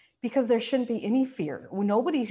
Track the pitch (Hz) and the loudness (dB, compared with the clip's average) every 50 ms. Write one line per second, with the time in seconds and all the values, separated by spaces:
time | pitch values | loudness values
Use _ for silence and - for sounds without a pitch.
0 | _ _ _ _ - 226 - 277 247 220 247 - - - 277 262 247 240 233 214 | _ _ _ _ -8 -2 0 0 2 4 2 2 2 0 0 0 0 0 -2 -2
1 | - 208 233 262 262 262 - - 170 147 135 - - - - 190 202 202 202 226 | 0 0 2 2 2 0 -2 -4 -6 -4 -6 -8 -10 -8 -4 -2 0 2 2 2
2 | 254 349 311 277 240 202 | 2 2 0 0 -2 -2